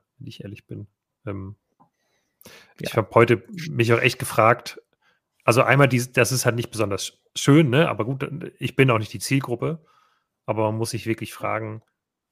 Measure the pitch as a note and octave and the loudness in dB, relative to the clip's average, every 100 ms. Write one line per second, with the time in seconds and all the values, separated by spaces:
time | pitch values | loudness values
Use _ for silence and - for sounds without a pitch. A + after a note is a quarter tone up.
0 | _ _ A#2+ - G2+ G#2 - G#2+ G#2 _ | _ _ -18 -16 -16 -16 -16 -16 -16 _
1 | _ _ G#2+ G2 G2 G2+ _ _ _ _ | _ _ -12 -12 -12 -18 _ _ _ _
2 | _ _ _ _ - - _ - - - | _ _ _ _ -20 -20 _ -12 -6 -4
3 | A2 A#2 A#2 A#2 - - D3+ C3 A2+ A#2 | 0 4 4 2 -2 -14 -8 -2 2 2
4 | B2+ - - - A2 A#2 - - _ _ | 2 -2 -6 2 4 2 -4 -18 _ _
5 | _ _ _ _ - B2+ A2 C3+ C#3 B2 | _ _ _ _ 0 2 4 6 4 2
6 | B2 - A2+ B2+ B2+ A#2 A#2 G#2 G#2 G2 | 0 0 0 2 0 -2 -6 -4 -4 -4
7 | - _ _ - - D3 D3+ B2 D#3+ G#2+ | -8 _ _ -4 4 6 6 2 2 0
8 | A2 C3+ - C#3+ F3 - C3 - C3 A2+ | -4 -4 -8 -10 -14 -10 -4 4 4 4
9 | G#2+ G2 - C3+ B2+ A#2+ C3+ D#3+ _ _ | 0 -8 -4 -4 -2 -6 -4 -6 _ _
10 | _ _ _ _ - G#2+ A2 A2 A2 A2 | _ _ _ _ -6 -2 -2 -2 -4 -6
11 | A2 A2 A2 - G#2 G#2+ A2 A2 _ _ | -6 -6 -6 -10 -6 -6 -8 -14 _ _
12 | _ _ _ | _ _ _